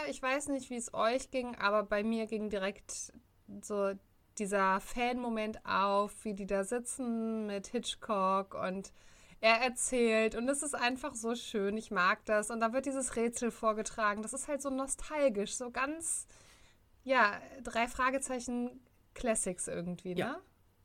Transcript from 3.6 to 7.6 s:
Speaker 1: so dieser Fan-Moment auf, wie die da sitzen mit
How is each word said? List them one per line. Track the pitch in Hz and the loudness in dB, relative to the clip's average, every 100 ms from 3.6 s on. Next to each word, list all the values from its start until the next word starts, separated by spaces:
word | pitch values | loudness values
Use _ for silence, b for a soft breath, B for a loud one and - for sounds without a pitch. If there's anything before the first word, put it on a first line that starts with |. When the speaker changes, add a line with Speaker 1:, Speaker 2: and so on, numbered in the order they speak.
Speaker 1:
so | - 208 196 196 _ _ _ - | -4 0 0 0 _ _ _ -6
dieser | 202 202 190 190 | 0 4 4 2
Fan-Moment | - 247 240 247 240 220 214 220 - | 0 0 0 0 -2 -2 -2 -4 0
auf, | 190 202 202 208 - | 2 4 4 2 -2
wie | 220 | -6
die | 202 196 | -4 0
da | 196 | 0
sitzen | 196 247 240 - 247 226 226 220 208 | 0 -2 -4 -4 -2 0 0 -2 -2
mit | 202 | -4